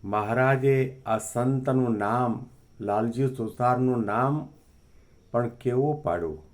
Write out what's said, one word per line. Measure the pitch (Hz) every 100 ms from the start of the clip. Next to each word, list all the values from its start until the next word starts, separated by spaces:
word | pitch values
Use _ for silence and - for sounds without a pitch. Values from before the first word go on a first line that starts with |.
મહારાજે | 98 104 104 117 131 135 135 135 131 - -
આ | 110
સંતનું | - 120 123 135 131 131 123 110
નામ, | 101 120 123 110 - - - -
લાલજી | 104 104 117 117 135 127
સુથારનું | 110 - 123 123 127 123 104
નામ | 107 131 151 139 - _ - _ - - - -
પણ | 120 120
કેવું | - 127 123 143 147
પાડ્યું? | - 87 82 78 -